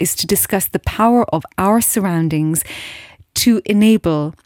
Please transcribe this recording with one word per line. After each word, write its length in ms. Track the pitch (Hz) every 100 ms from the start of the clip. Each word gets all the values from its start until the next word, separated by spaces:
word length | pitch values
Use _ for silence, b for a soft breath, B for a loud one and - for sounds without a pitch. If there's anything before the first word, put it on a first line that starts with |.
is 140 | 180 -
to 100 | 175
discuss 420 | 202 - 190 -
the 120 | -
power 440 | - - 226 240 -
of 200 | 160 - -
our 220 | 196 226
surroundings 800 | - 220 190 165 160 156 156 160 - B B B B B - -
to 260 | 240 220 -
enable 680 | 208 214 220 170 151 151 -